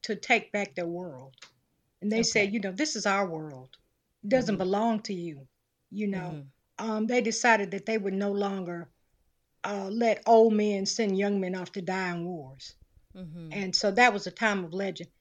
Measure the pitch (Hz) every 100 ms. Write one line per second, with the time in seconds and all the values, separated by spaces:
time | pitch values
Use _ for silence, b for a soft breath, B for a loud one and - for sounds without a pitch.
0 | - 208 - 233 - 208 196 - 170 175
1 | 180 127 135 - - _ _ _ _ _
2 | 208 220 233 220 202 220 196 185 302 220
3 | 202 196 190 160 156 131 127 - _ _
4 | _ _ 208 254 220 196 185 202 233 220
5 | - 185 170 139 135 _ _ _ _ 196
6 | 208 185 175 151 139 _ _ - 220 214
7 | 226 247 220 226 247 220 196 196 208 220
8 | 196 190 202 202 202 196 175 170 165 _
9 | _ _ _ _ _ _ 196 202 196 220
10 | 233 202 - 226 226 214 208 196 196 -
11 | 214 190 202 202 185 185 180 202 180 190
12 | 185 175 175 170 131 135 - - _ _
13 | _ 190 175 170 160 196 185 - 208 196
14 | 247 202 185 - 226 202 170 180 196 170
15 | 170 _